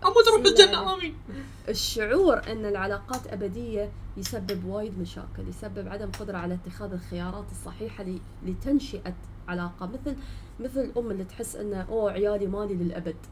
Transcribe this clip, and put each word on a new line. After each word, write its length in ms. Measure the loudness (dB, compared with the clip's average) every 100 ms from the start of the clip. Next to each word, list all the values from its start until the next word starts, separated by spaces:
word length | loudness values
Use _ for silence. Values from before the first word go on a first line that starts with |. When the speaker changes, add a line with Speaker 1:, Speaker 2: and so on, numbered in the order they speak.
Speaker 1:
أموت، 240 | 8 10 10
أروح 120 | 10
Speaker 2:
بسم 140 | 8
الله 100 | 10
Speaker 1:
الجنة، 260 | 10 10 0
Speaker 2:
عليك. 120 | -2
Speaker 1:
آمين. 120 | -4 -8 -10 -12 -12 -12 -6
Speaker 2:
الشعور 680 | -2 -2 -2 2 6 6 6 2
إن 140 | -4 -2
العلاقات 600 | 0 0 -2 -4 -8 -6
أبدية 640 | -4 -4 -4 -4 -4 -4 -6 -10 -8
يسبب 480 | -6 -4 -4 -4
وايد 340 | -4 -4 -6 -6
مشاكل، 500 | -8 -8 -10 -8 -10
يسبب 400 | -8 -10 -8 -8
عدم 220 | -6 -8 -8
قدرة 160 | -6 -6
على 180 | -4
اتخاذ 380 | -4 -6 -10 -8
الخيارات 520 | -8 -8 -6 -6 -6 -10
الصحيحة 540 | -10 -12 -10 -10 -8
ل-، 160 | -8 -8 -10 -10 -8
لتنشئة 680 | -6 2 2 2 -10 -10 -10 -12 -14 -6
علاقة. 380 | -4 -4 -6 -10
مثل، 300 | -6 -6 -6 -8 -12 -14 -10
مثل 200 | -6 -2
الأم 300 | -2 -2 -2
اللي 140 | -4
تحس 320 | -6 -8 -8 -6
إن، 180 | -4
"أوه، 380 | -4 -2 2 2
عيالي 340 | 2 2 2 0
مالي 280 | 0 -2
للأبد". 420 | 0 0 -2 -6 -8 -10